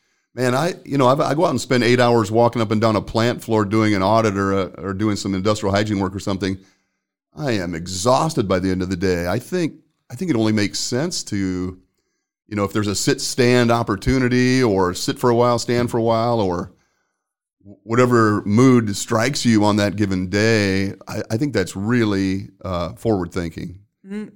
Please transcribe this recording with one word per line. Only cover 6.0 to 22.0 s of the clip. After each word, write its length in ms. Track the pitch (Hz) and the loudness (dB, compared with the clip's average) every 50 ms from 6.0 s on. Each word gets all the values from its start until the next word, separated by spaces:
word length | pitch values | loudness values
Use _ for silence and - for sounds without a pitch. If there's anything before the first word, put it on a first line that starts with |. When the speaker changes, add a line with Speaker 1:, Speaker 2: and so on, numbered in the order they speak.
| 98 92 95 | -2 -4 -4
Speaker 1:
or 40 | 98 | -8
something. 380 | - 104 98 92 101 95 95 95 - _ _ _ _ _ _ _ _ _ _ _ _ _ _ | -6 -6 -4 -4 -4 -4 -4 -6 -12 _ _ _ _ _ _ _ _ _ _ _ _ _ _
I 160 | - 151 135 113 | -8 -4 -4 -2
am 200 | 101 87 87 85 | -2 -4 -6 -6
exhausted 760 | 82 87 92 95 92 101 123 127 139 160 160 160 143 110 | -8 -8 -8 -8 -4 0 2 2 2 0 -2 -2 -2 -2
by 120 | 95 95 92 | 0 0 0
the 100 | 92 95 | 0 -2
end 120 | 92 92 | -2 -2
of 80 | 90 90 | -2 -4
the 60 | 95 | -4
day. 320 | 85 98 92 90 85 85 | -2 -2 -2 -2 -2 -2
I 120 | 87 98 123 | -4 -4 -6
think, 340 | - - 180 180 170 143 - - _ _ _ _ _ _ | -6 -6 -4 -4 -4 -4 -6 -12 _ _ _ _ _ _
I 40 | 123 | -12
think 140 | - 190 170 | -8 -4 -2
it 80 | 135 | 0
only 140 | 113 110 110 | 0 2 2
makes 280 | 107 104 104 95 - - | 2 0 -2 -2 -4 -6
sense 440 | - - 123 123 156 180 170 - - | -6 -4 -4 -4 -4 -4 -6 -8 -8
to, 100 | - 104 101 98 95 92 90 90 90 92 - _ _ _ _ _ _ _ _ _ _ _ _ _ | -6 -6 -4 -4 -4 -4 -4 -6 -8 -10 -12 _ _ _ _ _ _ _ _ _ _ _ _ _
you 80 | _ 104 | _ -4
know, 80 | 104 101 | -4 -4
if 100 | 98 - | -2 -2
there's 140 | 110 104 | -2 -2
a 80 | 104 95 | -2 -2
sit, 260 | - - 147 135 - | -2 0 -2 -2 -2
stand 500 | - - - - 123 120 123 123 120 117 | -4 -4 0 2 2 4 4 4 4 2
opportunity 880 | 117 117 117 - 104 92 - - 131 131 127 123 123 127 127 127 127 131 | 2 0 0 -2 -4 -4 -2 -2 0 0 0 0 2 2 2 2 2 2
or 320 | 127 110 98 95 92 90 90 | 2 2 2 2 2 0 -2
sit 260 | - - 139 135 - | -4 -4 -6 -4 0
for 100 | - 123 | 2 2
a 60 | 117 | 4
while, 220 | 117 120 120 120 117 | 4 4 2 2 0
stand 300 | - - 120 120 123 117 | 0 -2 0 0 0 0
for 60 | - | -2
a 40 | 117 113 | -2 0
while, 360 | 117 113 113 113 120 120 113 | 0 0 0 0 0 0 0
or 320 | 101 90 87 87 95 - - _ _ _ _ _ _ _ _ _ _ _ _ _ _ _ _ _ 92 101 98 _ _ | 0 0 -2 -4 -6 -8 -12 _ _ _ _ _ _ _ _ _ _ _ _ _ _ _ _ _ _ -20 -20 _ _
whatever 580 | 107 113 120 127 120 120 117 110 107 104 98 - | 0 2 4 4 6 6 4 4 4 2 0 0
mood 500 | 101 101 117 131 135 127 120 113 101 98 | 2 4 6 6 8 6 6 4 0 -4
strikes 500 | - - - 113 110 117 135 - - - | -6 -4 -2 -2 0 0 0 -2 0 2
you 180 | 120 113 104 104 | 4 4 4 4
on 100 | 104 104 | 4 4
that 180 | 104 101 104 90 | 2 0 0 0
given 340 | 101 107 95 95 92 92 90 | -2 -2 -2 -2 -4 -2 -2
day, 640 | 95 101 107 113 113 107 101 98 95 98 98 98 101 - - | 0 0 2 2 2 2 2 0 0 -2 -2 -4 -6 -12 -14
I, 140 | - - 107 - - | -10 -10 -10 -6 -6
I 60 | 113 | -4
think 160 | 110 151 147 110 | -4 -4 -2 -2
that's 220 | 101 92 - - | -2 -2 -2 -6
really, 760 | 95 101 110 123 123 | -6 -2 0 0 2